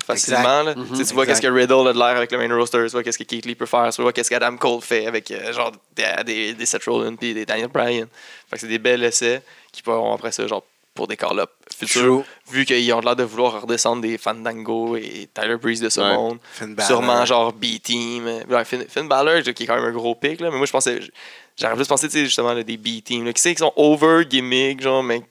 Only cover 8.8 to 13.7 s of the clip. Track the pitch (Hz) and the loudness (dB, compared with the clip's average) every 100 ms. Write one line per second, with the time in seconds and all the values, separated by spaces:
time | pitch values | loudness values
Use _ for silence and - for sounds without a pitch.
8.8 | 120 123 120 113 120 127 - - _ - | 0 2 2 0 0 -2 -6 -20 _ -12
9.8 | - 113 113 107 117 - 107 104 - _ | -4 -2 0 -2 -6 -6 -4 -4 -8 _
10.8 | _ - - 107 104 101 113 _ - - | _ -10 -8 -4 -2 -2 -4 _ -20 -10
11.8 | 113 123 127 127 135 - - 131 135 123 | -2 2 4 2 0 -16 -6 -4 0 2
12.8 | 120 117 117 123 120 110 123 110 113 | 2 2 2 0 -2 0 0 -2 -4